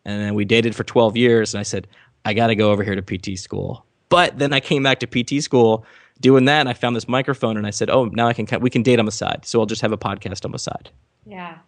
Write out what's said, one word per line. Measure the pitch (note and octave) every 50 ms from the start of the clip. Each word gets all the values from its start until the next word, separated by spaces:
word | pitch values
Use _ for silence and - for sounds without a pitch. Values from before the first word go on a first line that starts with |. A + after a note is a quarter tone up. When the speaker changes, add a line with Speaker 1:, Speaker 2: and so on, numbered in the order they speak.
| _
Speaker 1:
And | G2+ G#2 G#2 G#2
then | G#2 G#2
we | G#2 G#2
dated | F#2+ A2+ A2+ A2+ A#2 G#2
for | - -
twelve | - - B2 A2+ A2 G#2
years. | A#2 B2 A#2+ A#2 A2+ G#2+ G#2 -
And | G2+
I | G#2
said, | - - G2 - - _ _ _ _ _ _ _
"I | A2 G#2
gotta | A2 A#2 A2+ A2+
go | G2+ G#2+ G#2 G#2
over | G2+ G2
here | G2+ G2
to | G2 F#2+
P | - G2+ F#2
T | - G2+ F#2+
school." | F#2 - - F#2+ G2 F#2+ F#2 - - _ _ _ _ _ _
But | F3 F3 F3 - - -
then | C#3+ C#3 C#3+
I | C3+
came | - - D#3+ C#3 C3+
back | C3+ B2+ -
to | B2
P | A#2+ - B2 A#2
T | - C3+ C#3+ C#3+
school | - - B2 A#2 A2+ A2 A2 - _ - - _ _ _ _ -
doing | B2+ C3+ C3 B2+
that, | C#3 D3 D3+
and | C#3+ B2+
I | B2+
found | - - A#2+ A#2+
this | A2+ G#2+
microphone, | - B2 C3 C3 - C3+ - - A2+ A2 G#2+
and | G#2
I | G#2+
said, | - - A#2 -
"Oh, | F#2+ C3 B2
now | G#2+ - A#2 A#2 A#2
I | A#2
can, | - G#2+ - B2 F#2 A#2
we | B2+
can | - B2+ A2
date | B2+ B2 A#2
on | A2
the | G#2+ G#2
side. | - - - - - -
So | - - A#2
I'll | G#2+
just | G#2 A2+ A2 -
have | G#2+ G#2+
a | G#2+
podcast | - G#2 G2 G2 - F#2 F#2+ - -
on | G2+ -
the | -
side." | - - - - - - _ _ _ _ _ _ _
Speaker 2:
Yeah. | G#3+ G3+ F#3 F3+ E3+ E3 E3 _